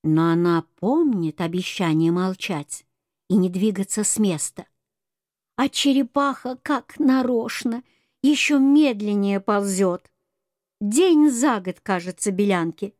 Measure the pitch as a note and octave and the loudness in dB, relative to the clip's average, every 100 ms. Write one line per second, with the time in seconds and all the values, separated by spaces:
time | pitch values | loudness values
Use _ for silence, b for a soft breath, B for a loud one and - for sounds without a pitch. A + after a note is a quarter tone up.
0 | D#3 D#3 E3 E3 F3 E3+ - _ G3 D4 | 0 0 2 2 2 0 -4 _ -2 0
1 | D#4 G#3 D#3+ - E3 F3 F3+ - E3+ D#3 | 0 0 -4 -4 -6 -4 -6 -4 0 2
2 | E3 F3 F#3 F#3 - D#3+ D3 - _ _ | 2 0 -2 -6 -8 -8 -8 -16 _ _
3 | _ _ _ F#3+ F#3 F3+ G#3+ G3 F#3+ - | _ _ _ 0 0 0 -2 -2 -6 -4
4 | G#3 - G#3 D#3 - - - _ _ _ | -4 -2 -2 -2 -8 -12 -20 _ _ _
5 | _ _ _ _ _ - C#4 - C#4+ C4+ | _ _ _ _ _ -4 -4 0 2 2
6 | B3 C#4+ C#4+ C4 B3 B3+ - C#4 - - | 2 0 -2 -4 -10 -10 -4 -6 -6 -2
7 | C#4 C4 B3+ A#3+ A3+ - B3 A#3 _ _ | 2 2 0 -2 -4 -6 -6 -6 _ _
8 | _ _ C4+ D4 - C#4+ C4+ C#4+ D4 G#3+ | _ _ 0 2 2 2 4 4 4 0
9 | G#3 G3+ G3 G3 G3 G#3 G3+ F#3 F#3+ F3 | -2 0 0 -2 0 -2 0 0 0 0
10 | _ _ _ _ _ _ _ _ G#3 A#3+ | _ _ _ _ _ _ _ _ -2 2
11 | F#4 D#4 D4+ A#3 C#4+ A3 F3+ F3 - F#3 | 4 6 4 4 0 0 -4 -10 -6 -4
12 | F3 F3 G#3 F#3 G#3 F3+ E3 D#3+ G3+ _ | -6 -6 -4 0 0 2 -2 -6 -12 _